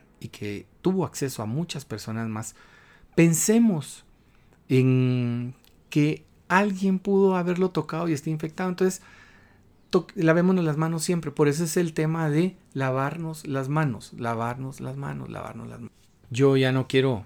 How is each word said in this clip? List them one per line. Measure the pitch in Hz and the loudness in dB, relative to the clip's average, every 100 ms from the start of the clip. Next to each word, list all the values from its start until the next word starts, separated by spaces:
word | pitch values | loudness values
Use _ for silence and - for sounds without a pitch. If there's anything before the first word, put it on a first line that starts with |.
| _ _ | _ _
y | - | -18
que | - 104 101 - _ | -12 -10 -10 -12 _
tuvo | 175 190 | -2 -2
acceso | 151 - 135 - | -2 -4 -6 -4
a | 107 | -6
muchas | 135 170 151 | -4 -6 -10
personas | - 107 - 110 113 | -10 -10 -8 -6 -6
más, | 107 113 - - - _ _ - | -6 -10 -14 -20 -20 _ _ -4
pensemos | - 170 160 - 226 233 165 - - - _ _ _ _ _ - | 4 4 4 4 4 4 2 -4 -12 -20 _ _ _ _ _ 0
en | 131 131 127 127 127 120 120 123 - _ _ _ | 4 6 4 4 2 0 -4 -6 -12 _ _ _
que | 151 147 - - _ - | 0 2 0 -8 _ 0
alguien | 185 208 185 190 185 | 2 2 0 0 0
pudo | 202 196 196 185 | 2 4 4 2
haberlo | 175 175 185 | 0 0 0
tocado | 165 151 160 170 | 0 -4 -4 -2
y | |
esté | 147 160 | -2 -2
infectado. | 156 156 - 185 | -4 -4 -4 -4
Entonces, | 180 185 190 - - - - - _ _ _ _ | 0 0 0 -10 -20 -20 -20 -20 _ _ _ _
to-, | 190 - 202 | -2 -2 0
lavémonos | 160 165 180 190 | 4 4 4 2
las | 160 147 | 0 0
manos | 160 165 | -2 -2
siempre. | 156 170 147 | -2 -2 -2
Por | - 147 | 2 2
eso | 147 | 2
es | 165 180 | 0 0
el | 170 | -2
tema | 156 156 165 160 | 0 -2 0 0
de | 147 185 185 _ | 2 0 -2 _
lavarnos | 135 135 131 139 165 160 156 151 | -4 -2 -2 -2 -4 -8 -10 -6
las | 135 131 | -6 -2
manos, | 151 147 104 - - | 0 0 -2 -10 -8
lavarnos | 117 113 117 123 131 131 | -4 -2 -4 -6 -10 -10
las | 131 139 | -10 -8
manos, | 143 143 127 | -8 -10 -10
lavarnos | 107 - 113 117 | -12 -12 -12 -14
las | 117 | -14
manos. | 117 - _ _ - | -16 -18 _ _ -8
Yo | 120 139 135 | 2 4 6
ya | 131 | 4
no | 131 123 | 2 0
quiero | 131 135 110 | 2 2 0